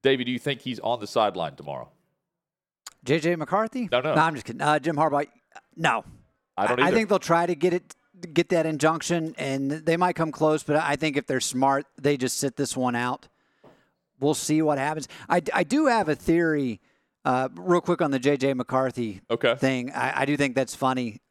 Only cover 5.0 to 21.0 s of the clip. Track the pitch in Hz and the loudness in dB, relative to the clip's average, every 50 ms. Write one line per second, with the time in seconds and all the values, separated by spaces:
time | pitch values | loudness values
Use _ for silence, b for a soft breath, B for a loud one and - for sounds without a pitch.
5 | 160 156 139 143 151 - _ _ _ _ _ - _ _ _ - 165 147 117 110 | 2 2 2 0 -2 -4 _ _ _ _ _ -20 _ _ _ -2 0 0 0 0
6 | - - - - _ _ _ _ _ _ _ - 101 107 123 123 160 180 185 226 | -4 -8 -20 -20 _ _ _ _ _ _ _ -2 0 0 2 4 4 4 4 2
7 | 220 175 208 185 - - 170 170 175 175 175 143 175 185 170 180 _ _ - _ | 2 2 0 0 2 2 2 2 2 0 -2 0 0 0 0 0 _ _ -20 _
8 | _ _ _ 180 170 170 147 170 170 _ 185 165 156 160 156 143 151 160 160 165 | _ _ _ -18 -18 -2 -2 -2 0 _ 2 0 2 0 -2 2 2 2 2 0
9 | - - 175 170 160 160 160 - 147 139 135 139 139 135 147 160 156 165 165 170 | -2 -2 -2 -2 -2 -4 -6 -6 -6 -4 -4 -2 -2 -4 -4 -2 0 0 2 2
10 | 180 180 175 - 165 160 139 - 151 156 156 151 - - 147 151 160 147 143 139 | 2 0 2 0 -4 -4 0 0 2 2 2 2 0 0 0 0 2 0 -2 0
11 | 160 156 135 143 131 - 131 127 - - - 127 135 135 135 139 151 _ _ - | 0 0 0 -2 -2 0 -2 -2 -2 -2 0 2 2 4 4 2 -2 _ _ -2
12 | 135 143 147 131 127 127 - - - 139 - - 139 - - 131 127 123 120 120 | 0 0 0 2 0 -2 -2 -2 -4 -4 -2 -4 -4 -4 -2 -2 -2 0 0 0
13 | 120 123 135 - - _ b b b b b b b b b b b b b b | -2 -4 -4 -8 -12 _ b b b b b b b b b b b b b b
14 | _ _ _ _ 135 147 151 - - - 151 156 160 151 147 135 135 147 156 156 | _ _ _ _ 0 0 0 0 0 0 0 2 2 2 0 0 -2 -4 -4 -6
15 | 139 B B B B B - 180 156 165 - - 175 139 247 294 320 269 233 220 | -10 B B B B B 0 0 0 0 -2 -2 0 2 0 2 2 4 2 2
16 | 190 151 147 - - - 165 170 170 160 156 147 139 123 107 - _ _ _ _ | 2 0 -2 -2 0 2 2 2 2 2 0 0 -2 -2 -6 -8 _ _ _ _
17 | _ _ _ _ _ 139 127 127 131 131 - 170 180 185 175 175 165 - 175 170 | _ _ _ _ _ 0 0 0 0 -4 -6 -8 0 2 2 2 4 0 0 2
18 | 175 147 139 131 123 143 147 135 131 139 135 127 123 - 135 131 131 127 117 127 | 2 0 0 2 2 2 2 2 2 0 0 -2 -4 -2 0 0 0 0 -2 -4
19 | 120 107 98 92 _ _ 117 113 - 120 120 131 135 135 131 127 123 135 - - | -6 -6 -6 -10 _ _ -2 2 2 0 2 2 0 0 0 0 -4 -6 -6 -4
20 | 127 131 139 131 139 139 147 139 143 135 120 135 131 - - - 139 131 131 127 | -4 -2 0 -2 0 0 0 0 0 0 0 -2 -2 -2 -4 -2 0 0 0 0